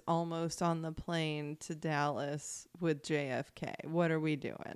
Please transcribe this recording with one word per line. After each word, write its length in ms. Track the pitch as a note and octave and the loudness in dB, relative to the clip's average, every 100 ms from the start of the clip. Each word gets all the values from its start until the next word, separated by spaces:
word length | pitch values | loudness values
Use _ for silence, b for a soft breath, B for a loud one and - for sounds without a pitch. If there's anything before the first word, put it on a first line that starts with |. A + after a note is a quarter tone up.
| - | 2
almost 560 | E3+ E3+ E3 E3 - | 2 2 0 -2 2
on 180 | F3 E3 | 2 2
the 100 | D#3+ | -2
plane 680 | D#3+ - E3+ D#3 D3+ D3 D3+ | -6 -2 0 2 0 -4 -6
to 160 | - D#3+ | -6 -4
Dallas 920 | D#3 D3 D3 A#2+ C#3+ D3 - - - - | 0 2 2 2 0 -2 -6 -12 -12 -2
with 240 | E3+ D3 | 2 2
J 260 | - D3+ C#3 | 2 0 2
F 240 | B2 D3 | -2 -4
K. 180 | - - - | -6 -8 -6
What 260 | - E3 E3+ | -2 2 4
are 100 | D#3+ | 4
we 160 | D#3 D3 | 2 0
doing? 220 | - - - | -2 -6 -10